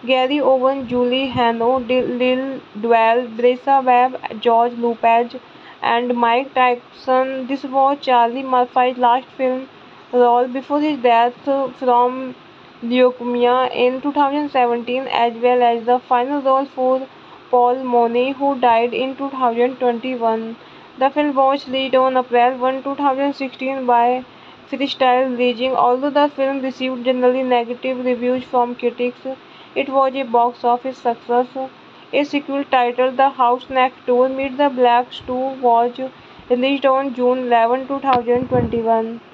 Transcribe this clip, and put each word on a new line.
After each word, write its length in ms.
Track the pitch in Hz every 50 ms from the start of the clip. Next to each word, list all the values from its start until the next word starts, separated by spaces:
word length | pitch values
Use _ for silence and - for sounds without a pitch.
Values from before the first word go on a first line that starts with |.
| -
Gary 340 | 233 262 254 254 262 285 294
Owen, 480 | 269 254 262 254 247 262 277 277 262
Julie 400 | 226 247 247 247 247 247 262 269
Hano, 580 | 262 247 254 240 233 233 226 226 240 262 262 240
Di-, 140 | 226 254 254
Lil 600 | 240 - 247 240 247 254 254 254 269 269 269 254 - - - 208
Duval, 480 | 208 233 233 226 226 226 226 247 254
Brisa 560 | 233 220 226 240 247 254 247 - 277 277 269 262
Webb, 360 | 254 247 247 247 254 254 - - - 233 220
George 340 | - 240 233 226 233 240 240
Lopez, 640 | 233 233 233 233 226 - 233 226 233 240 233 - 247 - - - - - - - -
and 340 | - 233 233 233 247 247 247
Mike 380 | 233 240 226 233 247 277 269 -
Tyson. 960 | 262 254 247 240 240 - - - - - 262 254 254 262 262 269 262 254
This 160 | 240 277 269 -
was 340 | 262 254 269 269 269 285 285
Charlie 420 | - 269 254 240 233 233 240 269 269
Murphy's 540 | 262 262 247 247 247 - 262 247 254 262
last 300 | 247 247 240 240 254 247 - -
film 300 | - 262 254 254 254 262 - - - - - - - - - -
role 340 | 247 240 240 240 240 247
before 320 | 254 247 269 254 - 285 294
his 180 | 294 311 294 262
death 340 | 233 247 233 226 233 247 247 - - 285 269 269 269 254 254 -
from 560 | 269 247 240 240 240 247 254 262 262 254 254 - - - - - - - - - 240
leukemia 880 | 233 240 254 254 247 247 - 240 247 240 240 240 240 247 254 254 - -
in 260 | - 247 247 254 262
two 100 | 254 294
thousand 400 | 285 294 294 269 277 294 294 285
seventeen, 560 | - 262 247 240 240 240 233 240 247 262 269
as 260 | - - - 233 240 226
well 300 | 226 233 247 247 247 240
as 200 | 240 233 233 220
the 140 | 233 247 254 247
final 340 | - 262 240 247 269 294 285
role 240 | 262 269 262 269 277
for 420 | 277 - 269 254 254 262 262 269 - - - - - - - - -
Paul 340 | 247 247 240 247 247 262 262
Mooney, 480 | 254 240 240 233 233 233 240 247 269 269
who 260 | 269 277 277 277 247
died 340 | 247 247 233 226 233 240 226
in 220 | 247 254 262 269
two 140 | 269 277 277
thousand 480 | 269 254 262 240 233 233 240 254 262
twenty-one. 800 | 247 262 240 240 233 226 262 254 240 226 226 226 226 226 226 226 - - - - - - - - -
The 100 | 262 277
film 240 | 269 302 294 294 269
was 320 | 262 269 269 277 277 -
released 280 | 262 254 269 269 262 254
on 220 | 254 262 262 262
April 400 | 254 247 254 233 240 240 254 262
one, 260 | 254 247 262 262 269 262
two 120 | 277 277
thousand 380 | 269 285 285 262 269 277 285 277
sixteen 520 | - 269 254 - - 262 262 269 269 254
by 360 | 240 240 240 233 240 254 254 254 - - - - - - - - -
Freestyle 600 | 285 240 277 269 - - 262 254 247 254 262 262
Releasing. 440 | 247 240 247 247 240 220 247 262 262
Although 360 | - - 240 247 254 269 294
the 180 | 262 294 285 294
film 320 | - - 269 269 277 277
received 420 | 254 262 254 - 262 262 262 240 240
generally 400 | 254 254 254 247 247 254 262 262
negative 640 | 254 247 240 233 226 240 233 - 254 262 247 254
reviews 380 | 254 247 233 247 247 254 254 247
from 320 | - - 247 240 240 240
critics, 440 | 240 - 240 233 - 247 247 247 - - 262 262 - - - - - - - -
it 140 | - 269 277
was 260 | 262 269 269 269 254
a 80 | 277 269
box 400 | 240 226 240 233 247 240 - -
office 340 | 240 240 240 247 262 254
success. 500 | - - 240 233 240 - - 240 240 254 247 - 262 262 262 - - - - - - - - -
A 100 | 277 294
sequel 400 | 285 - 285 277 - 277 277 277
titled 540 | - - 254 247 240 240 247 254 262 254
The 120 | 254 269 277
House 400 | 269 262 247 240 240 254 254 -
Next 360 | 269 262 254 262 262 - -
Door, 240 | - 247 240 254 262
Meet 280 | 262 269 269 277 254
the 120 | 262 285 285
Blacks 520 | 254 247 247 240 240 240 254 - - - -
Two 300 | - 254 254 262 269 269 262
was 380 | 262 240 233 233 240 247 240 - 262 262 - - - - - - - -
released 360 | 247 247 247 269 285 269 277
on 280 | 269 262 262 277 277 240
June 260 | 247 247 247 254 262 254
eleven, 400 | 240 240 233 226 233 247 262 262
two 120 | 262 277 277
thousand 480 | 269 277 262 247 233 233 240 247 254 254
twenty-one. 720 | 254 247 240 226 233 233 220 226 226 226 226 226 233 233 - -